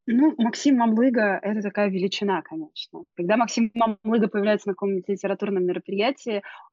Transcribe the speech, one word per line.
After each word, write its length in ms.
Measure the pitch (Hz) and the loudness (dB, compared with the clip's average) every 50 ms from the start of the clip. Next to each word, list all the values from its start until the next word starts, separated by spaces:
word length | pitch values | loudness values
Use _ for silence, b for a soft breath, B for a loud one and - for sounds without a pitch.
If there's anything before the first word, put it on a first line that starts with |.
| - - | -4 0
Ну, 260 | 226 247 294 320 311 311 | 2 4 4 4 4 2
Максим 380 | 226 233 220 - - 294 269 | 0 -2 0 0 2 4 4
Мамлыга — 640 | 240 233 226 220 220 247 269 233 247 214 202 190 - - | 4 4 4 4 4 4 4 4 2 2 2 0 0 -2
это 200 | 202 214 214 202 | -2 -4 -2 -4
такая 260 | 202 - 208 208 202 | -4 -2 0 0 0
величина, 500 | 190 185 185 196 - - 208 196 185 165 | 0 0 -2 -2 -2 -2 -2 0 -2 -2
конечно. 640 | - - 160 160 156 - - - - - - 165 175 _ _ | -4 -6 -10 -12 -12 -12 -14 -16 -16 -16 -16 -20 -20 _ _
Когда 200 | - 175 175 214 | -6 -2 0 2
Максим 360 | 240 233 208 - 233 226 214 - | 2 0 0 0 0 -2 0 0
Мамлыга 540 | 233 226 226 208 - - 220 226 233 214 208 | 0 0 0 -2 -4 -4 -2 0 2 2 0
появляется 400 | - 208 202 214 214 208 - 208 | 0 0 0 0 0 0 -2 -4
на 60 | 185 | -6
каком-нибудь 340 | - 202 196 196 185 180 - | -4 -2 -4 -4 -4 -4 -4
литературном 560 | 202 190 - 196 196 - 208 202 202 185 185 | -6 -4 -2 -4 -4 -4 -4 -2 -2 0 0
мероприятии, 760 | 180 180 180 - - 196 196 208 254 277 - - 240 214 202 B B B B B B | 0 -2 -4 -6 -6 -4 -2 -2 -2 -2 -4 -6 -6 -6 -6 B B B B B B